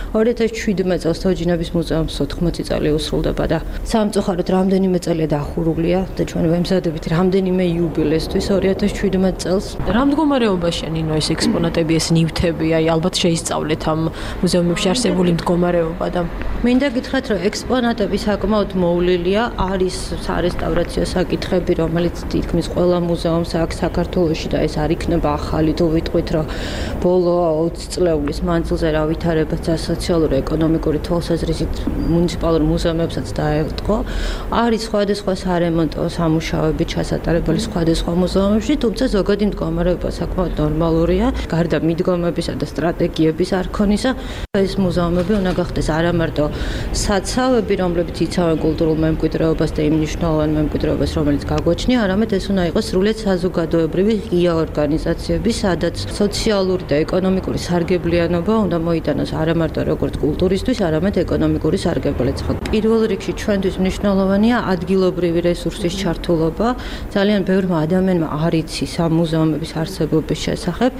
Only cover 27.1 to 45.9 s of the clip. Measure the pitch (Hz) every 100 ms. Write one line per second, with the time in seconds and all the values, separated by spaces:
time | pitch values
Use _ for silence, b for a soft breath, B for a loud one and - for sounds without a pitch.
27.1 | 180 175 175 170 156 165 165 - - 180
28.1 | 156 143 - 175 170 165 170 165 156 156
29.1 | 165 170 160 151 165 - 160 - 165 -
30.1 | 170 151 135 131 156 160 160 156 147 -
31.1 | 170 160 165 165 156 - - - - -
32.1 | 170 175 - 165 160 151 165 170 165 165
33.1 | - 135 - 151 151 156 - - 214 -
34.1 | B B B B 202 233 226 - 208 202
35.1 | 202 - 190 185 175 170 165 160 - 165
36.1 | 165 165 160 160 165 156 151 165 175 165
37.1 | 156 165 165 160 165 - 175 165 165 -
38.1 | 175 180 190 196 214 208 294 233 190 262
39.1 | - 180 202 208 - 165 165 175 165 175
40.1 | - 160 - 170 - 151 156 165 165 165
41.1 | 185 240 269 B 165 165 156 156 165 185
42.1 | 180 175 165 - 127 135 - 160 160 170
43.1 | - 160 156 185 190 180 - 202 208 262
44.1 | 262 B B - 202 190 - 185 175 170
45.1 | 175 180 214 180 180 175 - -